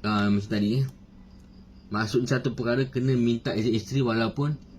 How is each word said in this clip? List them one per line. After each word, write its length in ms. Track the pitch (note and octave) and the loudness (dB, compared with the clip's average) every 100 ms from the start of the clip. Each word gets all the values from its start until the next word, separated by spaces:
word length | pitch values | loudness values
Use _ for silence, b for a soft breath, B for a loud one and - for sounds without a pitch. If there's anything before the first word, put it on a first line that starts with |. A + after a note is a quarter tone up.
ha, 240 | G#2+ G#2 G2+ | -2 2 4
macam 200 | G2+ G2+ | 2 0
tadi, 320 | G#2 G#2 B2 | 0 2 2
eh. 40 | C3 - - - - - - - - - - | 0 -4 -20 -20 -20 -20 -20 -20 -20 -20 -6
Maksudnya, 440 | G#2 G#2+ B2+ B2+ C3 | -4 0 0 2 0
satu 200 | B2+ A#2 | 0 -2
perkara 320 | A#2 B2 C3+ | 0 0 0
kena 240 | C3 C3 | 0 2
minta 400 | B2 A#2 A#2 B2+ | 2 2 0 -2
izin 240 | G#2+ A2+ A2 | 0 0 0
isteri 240 | G2 C3+ | 0 0
walaupun 560 | B2 A2+ A2+ - D3 D3 - | 2 2 0 0 -2 -2 -8